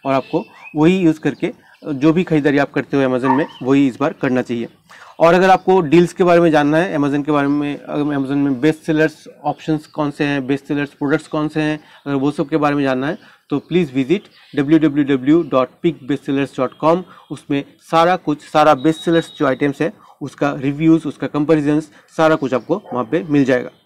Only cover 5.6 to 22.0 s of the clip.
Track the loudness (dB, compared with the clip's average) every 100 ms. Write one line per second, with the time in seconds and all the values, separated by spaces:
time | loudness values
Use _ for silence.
5.6 | 2 0 4 4 4 0 2 4 4 2
6.6 | 2 0 0 -2 -2 -2 -2 -2 0 -2
7.6 | -4 -8 -8 -6 -4 -4 -4 -2 -2 0
8.6 | 0 0 -2 0 0 -2 -20 -10 -8 -8
9.6 | -6 -6 -6 -6 -6 -4 -4 -4 -4 -6
10.6 | -4 -6 -6 _ -2 -2 -4 -6 -4 -4
11.6 | -4 -6 -10 -16 -6 -2 -2 -4 -4 -2
12.6 | 0 0 -2 -2 -4 -8 -14 _ _ -8
13.6 | -2 -2 0 -2 0 -2 -4 _ _ -4
14.6 | 2 4 4 0 0 0 2 2 2 -2
15.6 | -2 _ -4 -4 -6 -6 -4 -4 -4 -4
16.6 | -6 -2 0 0 -2 -20 _ -18 -6 -6
17.6 | -6 _ -2 2 2 0 -2 -6 -2 2
18.6 | 4 4 2 -2 0 0 -2 -4 -2 0
19.6 | -2 -2 -6 -6 _ _ -14 -4 -4 -2
20.6 | -6 0 2 2 0 -8 -6 -4 2 2
21.6 | 2 -2 -4 -20